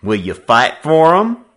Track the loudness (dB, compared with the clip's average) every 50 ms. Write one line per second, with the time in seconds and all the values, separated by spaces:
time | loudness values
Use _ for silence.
0 | -4 -4 -6 -6 -6 -8 -12 -12 -4 0 0 2 2 0 -4 -8 -4 -2 0 2
1 | 4 4 2 2 0 -2 -6 -10 -12 _ _